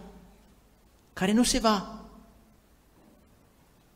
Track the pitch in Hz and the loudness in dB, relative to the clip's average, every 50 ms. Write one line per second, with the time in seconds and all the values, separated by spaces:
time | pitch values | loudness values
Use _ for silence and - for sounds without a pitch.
0 | - - - - - - - - _ - - _ _ _ _ _ _ _ _ _ | -18 -20 -20 -20 -20 -20 -20 -20 _ -20 -20 _ _ _ _ _ _ _ _ _
1 | _ _ _ - 185 190 214 233 240 - - 254 214 220 214 196 180 - - - | _ _ _ -4 -2 2 2 2 2 2 2 2 2 2 2 0 -2 -8 -14 -16
2 | - - - - - - - - - - _ _ _ _ _ _ _ _ _ _ | -18 -20 -20 -20 -20 -20 -20 -20 -20 -20 _ _ _ _ _ _ _ _ _ _
3 | - - - - _ _ - _ _ _ _ _ _ _ _ _ _ _ _ | -20 -20 -20 -20 _ _ -20 _ _ _ _ _ _ _ _ _ _ _ _